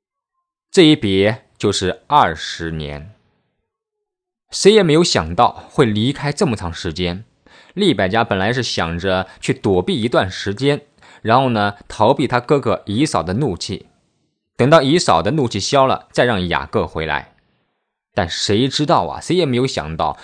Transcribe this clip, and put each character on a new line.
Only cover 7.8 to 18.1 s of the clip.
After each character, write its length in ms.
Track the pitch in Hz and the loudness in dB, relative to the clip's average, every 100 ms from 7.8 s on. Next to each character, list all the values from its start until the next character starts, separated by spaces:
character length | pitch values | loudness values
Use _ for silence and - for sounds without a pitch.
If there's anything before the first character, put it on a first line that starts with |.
| 202 | 0
百 160 | 104 92 | 2 0
加 140 | 113 | 0
本 160 | 110 98 | 0 0
来 140 | 98 | -2
是 100 | 127 | -2
想 340 | 117 - 85 85 | -4 -4 -4 -4
着 320 | 95 92 90 - | -2 -2 -4 -6
去 120 | - | -6
躲 300 | 131 110 92 | -2 0 2
避 180 | 92 160 | 0 -2
一 80 | 117 | 0
段 200 | 165 95 | 0 -2
时 260 | - 101 | -4 -8
间， 320 | 104 139 143 - _ - - | -2 -2 -2 -6 _ -20 -8
然 180 | 107 123 | 2 2
后 120 | 131 | 4
呢， 260 | 113 101 - - | 2 0 -4 -10
逃 280 | - 110 | 0 2
避 120 | 147 127 | 2 0
他 140 | 123 | -2
哥 180 | - 143 | 0 0
哥 240 | 117 92 - | 2 -2 -2
以 180 | 104 | -2
扫 180 | 151 92 | 0 0
的 120 | 80 | -2
怒 220 | 98 143 87 | -2 -2 -4
气， 300 | - 95 - _ _ _ _ _ _ - | -8 -10 -12 _ _ _ _ _ _ 0
等 120 | 123 | 4
到 100 | 160 | 4
以 180 | 135 175 | 4 2
扫 220 | - 85 | 2 2
的 120 | 87 | 2
怒 140 | 156 120 | 0 -2
气 140 | 101 | -4
消 260 | - 139 131 | 0 2 2
了， 220 | 101 - | 0 -4
再 140 | - | -2
让 240 | 123 104 90 | 0 0 -2
雅 160 | 76 | -4
各 220 | 69 107 82 | -2 -4 -4
回 180 | 82 | -4
来。 300 | 78 73 67 _ _ _ _ _ _ _ _ | -4 -6 -6 _ _ _ _ _ _ _ _